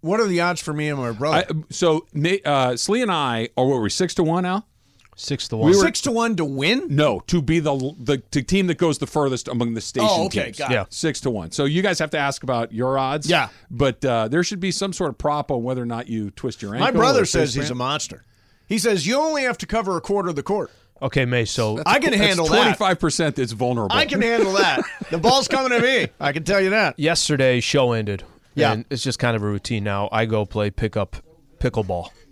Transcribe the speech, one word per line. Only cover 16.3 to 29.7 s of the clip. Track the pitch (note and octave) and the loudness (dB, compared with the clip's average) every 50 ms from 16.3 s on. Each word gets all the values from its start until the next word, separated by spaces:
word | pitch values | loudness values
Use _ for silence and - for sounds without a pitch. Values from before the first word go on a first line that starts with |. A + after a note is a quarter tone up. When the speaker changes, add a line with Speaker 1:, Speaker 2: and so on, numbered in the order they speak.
Speaker 2:
twist | - - - C3 A2 - - | -8 -8 -8 -8 -8 -6 -10
your | G#2 | -8
Speaker 1:
My | G2+ A#2+ F3+ B3 | -4 0 0 2
Speaker 2:
ankle | B3+ G3+ | 2 4
Speaker 1:
brother | A3 B3+ C#4 C4 | 4 4 4 4
Speaker 2:
or | G3+ | 2
Speaker 1:
says | - - E3+ D#3 C#3+ A2+ | 2 2 0 0 0 0
Speaker 2:
face | C3+ | -4
Speaker 1:
he's | D3 | -4
a | D3 B2 | -4 -4
Speaker 2:
plant. | B2 | -4
Speaker 1:
monster. | B2 C3 C#3+ D3+ - - - - _ _ _ _ _ _ _ _ _ | -2 -2 -2 -4 -6 -8 -12 -16 _ _ _ _ _ _ _ _ _
He | _ G3+ A3+ | _ -4 0
says, | E3+ A#3 G#3+ F#3 C#3 | 2 2 0 0 0
"You | D#3+ A#3+ C#4 | 0 0 0
only | D4+ D#4+ D#4 D4 C4+ | 0 0 0 0 0
have | B3+ A3+ - | -2 -2 -4
to | - - | -6 -4
cover | - A3 A3 F#3 F#3 E3+ | -2 -2 -2 0 -4 -4
a | |
quarter | - - G3+ G3+ F#3+ F3 | -2 -2 -2 -2 0 -2
of | E3+ | -4
the | C#3+ | -4
court." | C3+ - G3 G#3 E3+ - - _ _ _ _ _ | -4 -2 -2 -2 -4 -6 -10 _ _ _ _ _
Speaker 3:
Okay, | - C3 - D3 C3 | -6 -2 0 0 0
May, | B2 B2 B2 A2+ | 2 2 0 0
so | G2+ - - A#2 G#2+ G#2+ | 0 0 0 0 0 0
Speaker 2:
That's | A#2 D3+ E3 | -2 2 2
Speaker 1:
I | G3+ C#4+ | 2 4
can | - - | 4 2
Speaker 2:
that's | C4 G3+ G#3 | 2 4 4
Speaker 1:
handle | G#3 F#3+ F3 E3 D#3 | 4 2 2 2 2
that. | E3 F#3+ G3+ | 4 4 4
Speaker 2:
twenty-five | - - - G#3+ F#3+ F#3 D#3+ | 4 2 2 2 0 0 2
percent | - E3 C#3 - E3+ D3+ B2+ | 0 -2 0 2 0 0 0
that's | - C3 A#2 | 0 -2 -4
vulnerable. | A#2 G#2 B2+ B2 B2+ A#2+ A2 G2 - | -2 -2 -2 0 0 0 0 0 2
Speaker 1:
I | - D#4 D#4 | 0 0 2
can | C#4+ G3+ | 0 0
handle | - A#3 A#3 A#3 A3 G3 F#3+ | 0 2 2 2 2 2 2
that. | G3 G3+ F3 C#3 C3+ E4 - - - - - | 2 2 2 2 0 -2 -4 -8 -14 -10 -6
The | - E3+ | -6 0
ball's | D#3 A3+ B3+ C4+ C4 - | 2 4 4 4 2 2
coming | - C4+ C4 B3+ B3 A#3 | 0 0 0 2 2 2
to | A#3 | 2
me. | B3+ C4+ A#3 E3 B2 - _ | 2 2 2 0 -2 -6 _
I | - C#3+ | -2 -2
can | C#3 D#3+ D#3 | -2 -2 -2
tell | - G3 G3+ | 0 2 2
you | F#3+ F#3+ | 4 4
that. | G3 A3 G#3+ D#3+ - - | 2 2 2 2 0 0
Speaker 3:
Yesterday's | C#3+ D#3 E3+ - - - D3+ C3+ C3+ C3 B2+ B2 A#2 | 0 2 2 2 2 0 2 4 4 4 4 4 2
show | - - C#3+ C3 B2 | 2 2 4 4 4
ended. | A#2+ A2+ G#2+ G2+ G2+ F#2+ - - - _ _ _ _ | 2 0 0 -2 -4 -6 -8 -14 -20 _ _ _ _
Speaker 1:
Yeah. | C#3+ D3+ C#3 | 2 2 2
Speaker 3:
And | A#2 G#2+ A#2+ _ | 2 0 -2 _
it's | C#3+ B2 - | -6 -4 -2
just | C#3 A#2+ - | -4 -2 0
kind | - A#2+ A2+ | 0 0 0
of | A2 G#2 | 0 0
a | |
routine | G#2 G#2 G2+ - - | -2 -2 -4 -4 -4